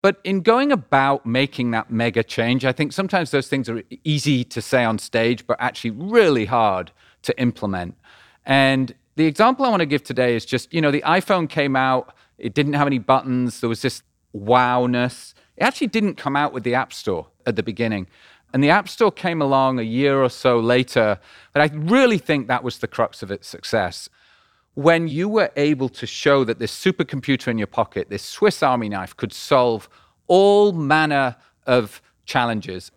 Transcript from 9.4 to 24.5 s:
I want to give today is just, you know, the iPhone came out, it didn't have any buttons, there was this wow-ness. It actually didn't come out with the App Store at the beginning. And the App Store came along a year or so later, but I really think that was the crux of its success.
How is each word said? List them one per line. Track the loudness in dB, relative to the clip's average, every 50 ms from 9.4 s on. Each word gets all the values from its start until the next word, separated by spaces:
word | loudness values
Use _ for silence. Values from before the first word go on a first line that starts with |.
| 4 4 4 2 0
I | 0
want | 2 0
to | 0
give | 0 -2 -4 _
today | -4 -2 0 2 2 2
is | 0 -2
just, | -2 -4 -4 -4 _ -4
you | 0
know, | 0 2
the | 0 0 0
iPhone | 2 0 0 2 0 0 0 0
came | -2 -2 -2 0 0 2
out, | 2 2 2 0 0 -2 -6 _ _ _ _ _
it | _ -12 -6 -2
didn't | -2 -2 0 2
have | 0 2
any | 2 0 -2
buttons, | 2 2 2 2 2 -2 -2 -2 -2 -4 -4 -4
there | -4 -4
was | -4 -2
this | -4 -4 -4 -6 _ _ _ _ _ _ -14
wow-ness. | -10 0 2 4 4 4 4 2 0 0 0 0 0 -2 -2 -4 -10 -20 -20 _ _ _ _ _
It | -2 -2
actually | -2 0 -2 -6
didn't | -2 0 0 0 0 -4
come | -4 -6 -4 -2
out | -2 -2 -2 -4
with | -6 -4
the | -2 -2
App | -2 -2 -4
Store | -10 -8 -6 -4 -4 -4 -6 _ _ _ _
at | -4 -4
the | -4
beginning. | -4 -6 -4 -4 -4 -2 -2 -4 -8 _ _ _ _ -20 -20 _ _ _
And | -2 0 2
the | 4
App | 4 2 0 -4
Store | -2 0 0 0
came | 0 -2 -6 -4 -2 -2 0
along | 0 2 2 2 0 0
a | -2 -4
year | -4 -2 0 0 2 2 2 0
or | 0
so | -2 0 2 2 2 4
later, | 2 2 2 2 2 0 2 2 2 2 0 -2 _ _ -20 -20 -20 _ _
but | 0
I | 0 0
really | 0 -4 -2 2 4 4 4 4 2
think | 0 0 -2 -2 -2 0
that | -2 -4 -4 -4
was | -6 -8 -8
the | -10
crux | -10 -2 -2 -2 -2 -2 -12
of | -10 -10
its | -10 -10 -10
success. | -16 -18 -14 -8 -4 -2 -2 -2 -2 -6 -12 -18 -18 _ _ _ _ _ _ _ _